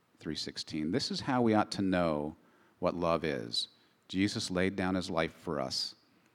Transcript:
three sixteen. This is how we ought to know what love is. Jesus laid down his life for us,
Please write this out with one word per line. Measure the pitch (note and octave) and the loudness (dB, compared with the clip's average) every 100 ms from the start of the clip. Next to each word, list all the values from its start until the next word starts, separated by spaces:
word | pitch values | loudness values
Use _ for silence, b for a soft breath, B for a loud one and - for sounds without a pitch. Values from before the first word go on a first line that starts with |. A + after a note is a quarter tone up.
| _ _ | _ _
three | E2+ | -8
sixteen. | D2 D2 - - D#2 D#2 | -6 -6 -8 -6 -4 -2
This | A#2+ - | 0 -2
is | G3 | -4
how | - B2+ | 0 2
we | A#2 | 6
ought | G#2+ - | 4 4
to | - | 0
know | F#2+ F2+ E2+ D2 D2+ E2+ b b b _ | 2 2 2 0 -2 -8 b b b _
what | F2 | -2
love | E2 E2+ E2 | 0 2 2
is. | D#2+ C2+ A1+ - - b b b - | 0 -2 -4 -4 -4 b b b -6
Jesus | F#2 G#2 A2+ - | 0 0 0 -2
laid | F2+ F#2+ G2 | 0 2 0
down | F#2 F#2+ | 0 0
his | F2 | 0
life | E2 D#2+ - | 0 0 -2
for | - D2 | -4 -4
us, | B1+ - - - _ _ _ | -2 -4 -4 -8 _ _ _